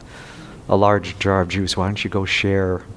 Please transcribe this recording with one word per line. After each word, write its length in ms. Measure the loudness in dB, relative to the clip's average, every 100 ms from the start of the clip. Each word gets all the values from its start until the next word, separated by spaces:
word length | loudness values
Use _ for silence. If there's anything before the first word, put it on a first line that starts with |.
| -8 -18 -18 -18 -18 -12 2
a 60 | 4
large 420 | 6 4 0 -4
jar 220 | 0 2
of 80 | 2
juice. 260 | 0 -2 0
Why 100 | -2
don't 160 | -2
you 80 | -2
go 140 | -2
share 600 | -2 0 2 2 0 -2 -6